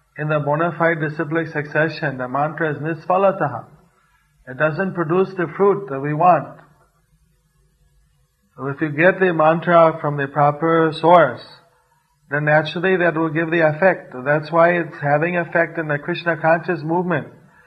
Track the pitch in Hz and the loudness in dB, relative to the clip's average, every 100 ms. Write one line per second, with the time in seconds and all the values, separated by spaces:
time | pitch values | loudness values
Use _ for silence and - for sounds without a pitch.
0 | _ - 151 151 143 151 170 156 165 165 | _ -8 -4 -2 0 0 -2 0 0 0
1 | 151 151 156 165 156 156 147 151 160 156 | -4 -6 -4 -4 -4 -6 -4 -2 -2 -2
2 | 151 127 123 135 151 - 160 123 151 160 | -6 -6 -6 -4 -4 -4 -6 -4 -8 -6
3 | - 185 196 190 147 117 - _ _ _ | -2 2 2 0 -4 -6 -14 _ _ _
4 | _ _ _ _ - 127 156 151 190 156 | _ _ _ _ -12 -2 -2 -2 -4 -4
5 | 156 180 190 185 160 - 202 175 - 135 | -2 0 -2 -4 -6 0 2 2 -4 -6
6 | 143 151 180 160 123 - _ _ _ _ | -4 2 4 2 0 -14 _ _ _ _
7 | _ _ _ _ _ _ _ _ _ _ | _ _ _ _ _ _ _ _ _ _
8 | _ _ _ _ _ - 127 - 156 139 | _ _ _ _ _ -12 -8 -6 -4 2
9 | 175 185 185 160 156 170 180 170 160 156 | 2 4 2 4 4 2 4 6 6 2
10 | 151 147 139 151 147 147 165 165 160 151 | -4 -4 -4 0 0 2 0 2 2 2
11 | 160 175 139 113 - - _ _ _ _ | 6 6 6 -2 -16 -20 _ _ _ _
12 | _ _ - 147 151 151 156 180 185 185 | _ _ -6 -2 2 2 2 -2 0 2
13 | 175 160 160 151 165 170 156 151 185 170 | 0 0 -2 -2 -2 2 2 2 0 0
14 | - 127 127 151 151 165 170 175 151 - | -6 -8 -2 -2 0 4 4 4 -2 -4
15 | 147 147 170 175 165 170 165 160 156 143 | 0 0 0 -2 -2 0 -2 -4 -4 -4
16 | - 170 170 156 160 170 156 170 151 175 | -4 -6 -4 -2 2 0 0 -6 -2 -2
17 | 180 151 113 - _ _ | 0 -2 -6 -16 _ _